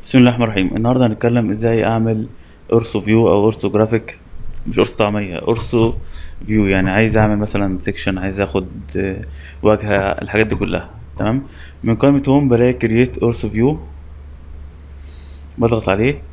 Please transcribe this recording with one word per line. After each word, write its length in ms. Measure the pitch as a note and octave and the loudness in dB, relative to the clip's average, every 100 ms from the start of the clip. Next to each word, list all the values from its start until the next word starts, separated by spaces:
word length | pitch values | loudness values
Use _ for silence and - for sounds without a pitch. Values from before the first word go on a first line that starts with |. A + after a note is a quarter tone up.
بسم 140 | - C3 | 2 6
الله 120 | B2 | 6
الرحمن 140 | A#2+ | 4
الرحيم. 320 | A#2 G2+ F#2 G2 | 0 0 0 0
النهاردة 300 | A#2 B2+ A#2+ | 0 2 2
هنتكلم 440 | G#2+ A#2 A#2+ G#2 | 2 0 2 0
ازاي 340 | G#2+ A2+ A2+ | 0 0 2
اعمل 420 | G2+ A2+ A2+ A2 A2+ - - - - | 2 0 0 0 -4 -12 -20 -20 0
اورثو 280 | A2+ A2 G#2 | 2 2 -4
فيو 280 | G2+ A2 A2 | 2 4 6
او 160 | G2+ | 6
اورثو 260 | G#2+ G#2+ G#2 | 4 0 -2
جرافيك، 480 | G#2 A2 A2+ - - - - - - - | 2 2 0 -4 -18 -16 -8 -6 -6 -4
مش 120 | - | 0
قرص 120 | A2 | 0
طعمية، 460 | - G#2 G#2 G2 F2 | 2 0 0 -6 -6
اورثو 580 | - A2+ - A#2+ A2+ A2+ - - - - G2+ | -2 -2 0 2 2 0 -8 -12 -12 -12 0
فيو. 200 | G#2+ G2 | 2 4
يعني 240 | F#2+ F#2+ | 2 2
عايز 260 | F#2+ A2 A2 | 2 2 4
اعمل 220 | G#2+ G#2 | 2 2
مثلًا 400 | G#2 G#2 G2 F#2 | -2 -2 -2 -2
سيكشن، 380 | - - - F#2+ | -4 -4 -4 -2
عايز 220 | F#2+ F#2+ | -4 -2
اخد، 280 | G2 G2 F#2 - - F#2+ | -2 -2 -4 -12 -8 -4
آه، 240 | G2 F#2+ A2+ - - - | -4 -4 -10 -14 -16 0
واجهة، 340 | G#2 G#2+ G#2 G2+ | 2 2 2 0
الحاجات 500 | G2 - G2+ G#2 G#2+ | 0 -4 -2 0 0
دي 80 | |
كلها. 360 | G2+ F#2+ F2+ - - - - | -2 -2 -4 -6 -18 -16 -4
تمام، 240 | G#2 C3 - - - - | -2 -2 -4 -16 -18 -6
من 120 | - A2+ | -2 2
قائمة 260 | C#3 C#3+ C#3 | 4 4 4
هوم 200 | C#3 C#3+ | 4 4
بلاقي 240 | A#2 B2 | 4 4
كرييت 460 | B2 A2+ A2+ B2 - | 2 2 2 2 2
اورثو 300 | A#2 A#2 A2 | 0 0 -4
فيو، 300 | G#2+ B2+ D#3 - - - - - - - - - - - - - - - - - - | 2 2 0 -8 -16 -18 -18 -18 -18 -16 -16 -16 -18 -20 -18 -18 -18 -18 -18 -16 -2
بضغط 300 | A#2 A#2 G2+ | 0 0 0
عليه 340 | G2 B2 C#3+ - | 0 0 -2 -10